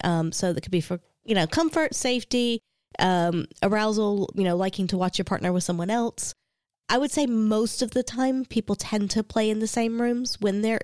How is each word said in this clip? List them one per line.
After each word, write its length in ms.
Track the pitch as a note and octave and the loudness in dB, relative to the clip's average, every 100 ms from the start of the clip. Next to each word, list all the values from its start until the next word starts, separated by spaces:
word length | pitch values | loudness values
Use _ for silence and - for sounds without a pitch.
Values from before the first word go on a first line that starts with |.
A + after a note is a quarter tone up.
Um, 300 | F3+ E3 D#3+ | 0 0 0
so 200 | - F#3 | 0 -2
that 100 | E3+ | -2
could 100 | - | 0
be 80 | F#3 | -2
for, 180 | - F3+ - _ | -2 -6 -8 _
you 100 | - | -2
know, 120 | G3 E3 | 0 2
comfort, 480 | D#4 E4 E4 D4+ | 2 2 2 0
safety, 680 | - B3+ B3 - B3 A#3+ A#3 - _ _ - | 0 0 -2 0 0 2 -2 -6 _ _ 0
um, 480 | F#3 F3+ E3+ E3+ - - | 2 4 2 0 -4 -2
arousal, 680 | G3 G#3+ A3 G#3+ G#3 G3+ - | 0 2 0 0 0 0 -2
you 100 | G3 | 0
know, 120 | F#3 F3 | 0 2
liking 300 | F#3+ - F#3 | 0 -2 -2
to 80 | F#3 | 0
watch 220 | F#3 - | 0 -2
your 60 | F3+ | -2
partner 260 | F#3+ F3+ | -2 0
with 100 | F3+ | 0
someone 280 | F3+ F3 F3 | 0 -2 0
else. 440 | A#3 A#3 - - - _ _ _ _ - | 0 -2 -4 -10 -10 _ _ _ _ -2
I 100 | A#3+ | 0
would 120 | C#4+ | 2
say 140 | D#4 C#4 | 0 2
most 540 | A3+ G#3+ G#3+ A3+ - | 2 4 2 0 0
of 100 | A#3+ | -2
the 100 | B3+ | 0
time 420 | B3 A#3 C4 C4 | -2 0 0 0
people 300 | B3 A3+ - | -2 -4 -2
tend 360 | G3+ - G#3+ G3+ | -4 -2 -2 0
to 100 | A3 | -2
play 280 | G#3+ A#3 G#3+ | 0 0 0
in 80 | G#3+ | 0
the 60 | A3 | -2
same 360 | A#3 A#3 A#3 | -2 -2 0
rooms 380 | A#3+ A#3+ B3 - | 0 0 -4 -2
when 220 | G#3 G3+ | 0 0
they're 180 | A3 A3+ | 0 -2